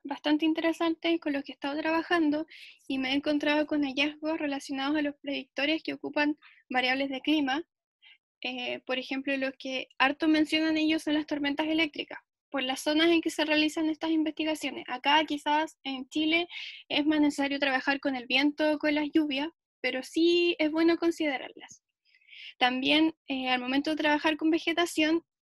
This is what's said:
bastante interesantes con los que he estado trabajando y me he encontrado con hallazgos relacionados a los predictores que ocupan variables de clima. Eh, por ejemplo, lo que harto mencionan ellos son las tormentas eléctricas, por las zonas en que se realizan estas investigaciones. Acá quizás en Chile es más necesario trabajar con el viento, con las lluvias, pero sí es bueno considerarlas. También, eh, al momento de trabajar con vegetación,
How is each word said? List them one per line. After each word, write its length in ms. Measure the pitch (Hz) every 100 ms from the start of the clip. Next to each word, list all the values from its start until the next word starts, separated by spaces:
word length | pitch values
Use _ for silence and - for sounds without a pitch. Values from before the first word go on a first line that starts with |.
bastante 400 | 277 277 294 302
interesantes 760 | 320 320 330 320 330 330 339 330
con 100 | 302
los 100 | 277
que 120 | 269
he 20 | -
estado 240 | 277 302
trabajando 680 | 320 330 - 349 302 302 - - - - -
y 120 | 269
me 140 | 262
he 20 |
encontrado 520 | 285 302 294 302 302 302
con 180 | 302
hallazgos 540 | 285 262 294 302 311 320
relacionados 600 | 294 277 - 269 277 302
a 40 |
los 140 | 294 -
predictores 600 | 277 269 262 - 285 311
que 100 | -
ocupan 440 | 277 277 294 294 302 - _ -
variables 380 | 254 254 269 277
de 140 | 262
clima. 420 | 294 311 269 285 - _ _ _ - _ _ _
Eh, 400 | 247 254 247 247 -
por 140 | 262
ejemplo, 380 | 254 269 277 269
lo 160 | 269
que 340 | - 269 262 - -
harto 300 | 269 294 320
mencionan 480 | 311 302 311 320 311
ellos 280 | 311 320
son 100 | 311
las 140 | 302 302
tormentas 400 | 294 285 285 311
eléctricas, 520 | 320 311 269 - - _ _ _
por 120 | 277
las 200 | 262 262
zonas 260 | 302 311 339
en 140 | 330
que 80 | 330
se 160 | - 302
realizan 420 | 302 302 339 311
estas 240 | 311 330
investigaciones. 720 | 320 311 302 311 311 277 247 -
Acá 340 | 254 277 302
quizás 540 | 302 294 302 302 311 - 269
en 240 | 262 269
Chile 400 | 302 311 339 349 - - - -
es 160 | 285 294
más 160 | 302
necesario 360 | 294 285 277 277
trabajar 440 | 277 262 - 269
con 160 | 285 254
el 100 | 240
viento, 520 | 262 294 294 302 302
con 140 | 302 294
las 120 | 294
lluvias, 340 | 320 302 269 320 - _ _
pero 240 | 254 254
sí 540 | 254 330 339 349 349 -
es 120 | 311
bueno 260 | 320 330 330
considerarlas. 840 | 330 - 311 254 - - - - _ _ _ _ _ - - -
También, 580 | 247 254 277 302 320 - -
eh, 180 | 262 254
al 140 | 254
momento 300 | 247 277 302
de 40 | 311
trabajar 400 | 302 294 320 311
con 140 | 320
vegetación, 760 | 320 330 330 349 - 311 330 - _ _